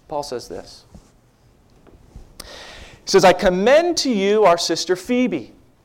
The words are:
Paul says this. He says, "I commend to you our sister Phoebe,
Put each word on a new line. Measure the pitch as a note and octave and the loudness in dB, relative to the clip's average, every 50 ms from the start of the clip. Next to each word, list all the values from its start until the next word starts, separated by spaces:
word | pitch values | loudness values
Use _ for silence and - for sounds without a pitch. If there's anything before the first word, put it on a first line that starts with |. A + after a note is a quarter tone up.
| _ - | _ -12
Paul | D#3 D3 | -10 -10
says | C#3+ - B2+ A#2+ - - | -10 -10 -10 -12 -12 -12
this. | E2+ G2 - - - - - _ - - - _ _ _ _ _ _ _ _ _ _ _ _ _ _ _ _ - - - _ _ - - - - _ - | -16 -16 -16 -18 -20 -20 -20 _ -20 -20 -20 _ _ _ _ _ _ _ _ _ _ _ _ _ _ _ _ -20 -20 -20 _ _ -20 -20 -20 -20 _ -20
He | - - - - - - - - - - - - _ | -20 -20 -20 -20 -20 -20 -20 -20 -20 -20 -20 -16 _
says, | - - G3 G3 | 0 2 4 6
"I | F#3 | 4
commend | F3 F3+ - F#3+ F3+ F#3 G3 A#3+ C#4 D#4 E4+ F4 D#4+ - | 4 2 0 0 0 0 2 2 4 4 2 0 -2 -2
to | - C#4 | -2 -2
you | A#3+ G3 F#3+ G3 G#3 G#3+ G#3 | -2 0 0 0 2 4 4
our | F3+ E3+ | 4 4
sister | E3+ - - E3 D#3+ - - F#3 | 2 0 -4 -4 -4 -4 -4 -4
Phoebe, | F3+ - - B3 B3 B3+ A3+ F3+ C3+ G#2+ - - _ _ _ _ _ | -4 -4 -2 -2 0 0 -2 -2 -6 -10 -12 -20 _ _ _ _ _